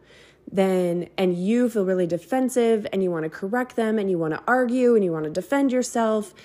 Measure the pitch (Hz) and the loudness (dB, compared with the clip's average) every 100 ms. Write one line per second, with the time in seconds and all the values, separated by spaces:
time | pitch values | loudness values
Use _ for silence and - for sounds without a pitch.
0 | _ - - _ - 190 190 185 175 175 | _ -20 -20 _ -6 0 2 2 0 -2
1 | 170 - 185 175 185 240 247 220 185 185 | -6 -2 0 0 0 2 0 0 0 0
2 | 175 170 - 262 254 247 233 220 208 196 | 0 -2 -2 -2 0 2 2 2 0 -2
3 | 185 165 156 - 196 240 254 - 220 214 | -2 -2 -4 -6 -4 -4 -4 -2 0 0
4 | 196 175 160 156 - 254 247 254 247 233 | 0 0 -2 -2 0 2 2 2 4 4
5 | 185 160 156 160 185 285 277 254 240 240 | 2 -2 -4 -6 -2 0 2 0 -2 0
6 | 220 220 208 - | 0 0 -4 -14